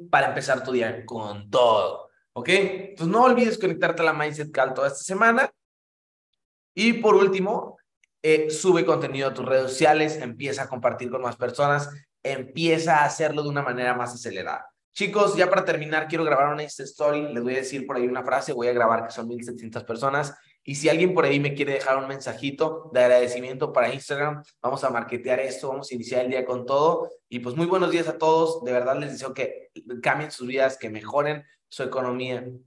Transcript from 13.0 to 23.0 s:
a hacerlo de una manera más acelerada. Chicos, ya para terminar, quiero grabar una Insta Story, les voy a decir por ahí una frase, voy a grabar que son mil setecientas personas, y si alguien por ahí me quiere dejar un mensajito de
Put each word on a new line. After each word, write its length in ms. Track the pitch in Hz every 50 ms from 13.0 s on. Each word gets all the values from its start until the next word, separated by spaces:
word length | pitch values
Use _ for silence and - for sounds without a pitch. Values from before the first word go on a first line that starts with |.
a 40 | 147
hacerlo 380 | 143 - - 160 151 143 151
de 60 | 147 147
una 120 | 143 143
manera 320 | 135 127 120 123 123 123 127
más 200 | 131 120 120 120
acelerada. 540 | - - 113 95 95 85 - - - - - _ _ _ _ _
Chicos, 420 | - 202 185 - 208 202 185 -
ya 120 | 165 180 180
para 160 | 196 190 -
terminar, 420 | 175 151 151 151 151 156 156 151
quiero 160 | - 165 160
grabar 300 | 160 151 143 135 143 147
una 100 | 147 151
Insta 200 | 151 143 - -
Story, 500 | 135 - - - 151 147 147 151 147 143
les 100 | 117 120
voy 120 | 117 127 127
a 40 | 131
decir 280 | 131 - 139 135 123
por 100 | 135 135
ahí 100 | 123 123
una 160 | 123 127 123
frase, 300 | 123 - 123 139 - -
voy 160 | 139 120 120 120
a 60 | 123
grabar 320 | 123 117 113 113 113 117
que 40 | 113
son 160 | - 120 113
mil 160 | 117 120 120
setecientas 420 | 120 135 123 113 113 110 110 120 104
personas, 520 | - 113 113 139 135 139 147 151 147 - - _ _ _ _ _
y 100 | - 143
si 160 | 143 151 151
alguien 240 | 156 165 180 185 180
por 100 | 165 143
ahí 160 | 139 143 143
me 140 | 143 139 143
quiere 180 | 143 143 139
dejar 240 | 139 131 - 135 135
un 100 | 135 135
mensajito 840 | 135 139 139 - 127 110 - 143 139 139 - 160 156 160 165 - -
de 80 | 127 127